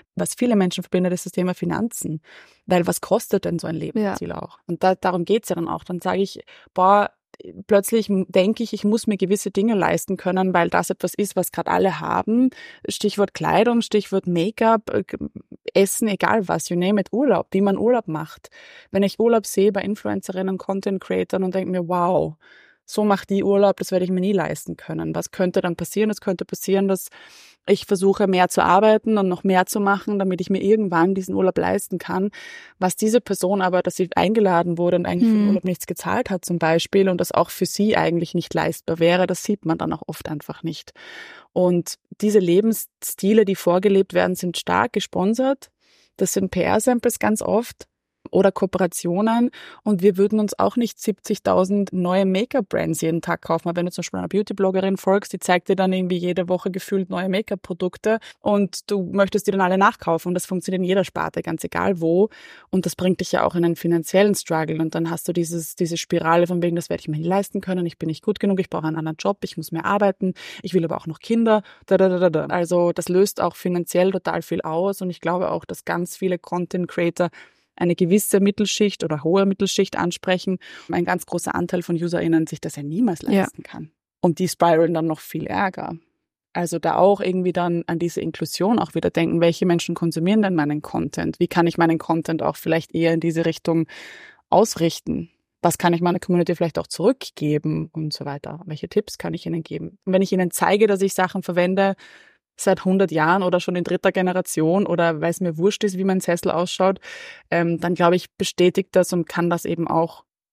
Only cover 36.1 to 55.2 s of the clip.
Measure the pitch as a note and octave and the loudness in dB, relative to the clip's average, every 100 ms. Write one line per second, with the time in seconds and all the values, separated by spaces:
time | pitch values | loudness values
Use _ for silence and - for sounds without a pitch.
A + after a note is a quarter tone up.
36.1 | G3 B3 F#3 - F3 G3+ E3+ - G3 F#3+ | -2 -2 -4 -4 0 2 2 2 2 2
37.1 | F3 F3 - F3 - F#3 - G#3 F#3+ E3 | 2 0 0 0 -2 -4 0 0 2 2
38.1 | E3+ E3+ F3 - E3+ D#3+ E3 - E3 E3+ | 0 -2 -4 -2 -2 -2 -4 -4 0 2
39.1 | F3+ F3+ F3+ - G#3 E3 E3 D#3+ D#3+ - | 4 2 -2 -2 -2 -2 -2 -2 -6 -8
40.1 | D#3 - D#3 - E3 E3 D#3 - - - | -12 -10 -10 -10 -10 -8 -10 -14 -20 -20
41.1 | - - - - - F3+ F3 D#3+ - - | -18 -20 -20 -8 0 2 2 -2 -8 -18
42.1 | - G#3+ G#3 F3+ F3 A3 A3 - _ - | -4 2 4 4 4 4 0 -4 _ -12
43.1 | - F#3+ A3 G3 F#3+ - F3 G3+ G3 F#3+ | -2 2 4 4 2 2 2 4 4 2
44.1 | F3 F3+ F3+ F3+ E3 - F3 A#3 - - | 2 0 0 -4 -6 0 0 0 -2 -4
45.1 | F3+ F#3 A3+ C4 C4+ - _ _ _ _ | -2 0 2 0 0 -6 _ _ _ _
46.1 | - F#3 - F#3+ F#3 E3+ G3+ A#3+ A#3+ A#3+ | -4 -2 0 -2 0 0 2 2 2 2
47.1 | - G#3 G#3+ - F#3+ A#3+ - - _ _ | 0 0 0 0 -2 -2 -8 -20 _ _
48.1 | _ - - G3 - F#3+ F#3 F3+ - F3 | _ -2 2 2 2 -2 0 -2 -2 -4
49.1 | F3 A3 A#3 A#3+ - - - - G3+ F#3+ | 0 0 2 0 -2 -20 -8 -2 2 4
50.1 | F#3 G3+ G#3+ G#3 - G3+ A#3+ A#3+ - - | 4 2 2 0 0 0 0 -2 -4 -6
51.1 | G3 - G#3 - F#3 F#3 G3+ G3 F#3 F3 | -4 -4 -4 0 2 2 0 -2 -2 0
52.1 | F#3 F#3+ F#3+ A#3+ C#4 G3 E3+ E3 D#3+ D#3+ | 2 2 0 0 -2 -2 -2 -2 -2 -2
53.1 | E3 - E3 - E3 F3 F3 F3 - - | -2 -2 -4 -2 -2 -2 -2 -4 -4 -8
54.1 | F#3+ F3 F#3+ G#3+ G3+ F#3+ F#3+ F#3+ G3 - | -6 -4 -2 -2 0 0 2 0 0 2
55.1 | G3 | 0